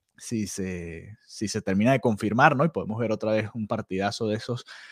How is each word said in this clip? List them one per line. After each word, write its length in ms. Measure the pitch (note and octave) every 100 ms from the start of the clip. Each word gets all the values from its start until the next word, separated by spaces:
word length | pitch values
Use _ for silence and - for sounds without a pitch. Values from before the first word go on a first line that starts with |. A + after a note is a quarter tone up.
| _ _
si 240 | - A2 G2+
se, 680 | - F#2+ F2+ E2+ D#2+ F#2 G#2+ _
si 220 | - G2+
se 140 | G#2+
termina 300 | G2 F#2+ A#2
de 80 | C3+
confirmar, 540 | B2 G#2 G#2 A2+ D3+
¿no? 120 | B2+ D#3+
Y 20 |
podemos 300 | G2 F#2 A2+
ver 120 | A2
otra 220 | G#2+ A2
vez 160 | G#2+ G#2
un 120 | A#2 G#2
partidazo 640 | A2 - F#2 G2+ - A2
de 80 | A2
esos 300 | - A#2+ - - -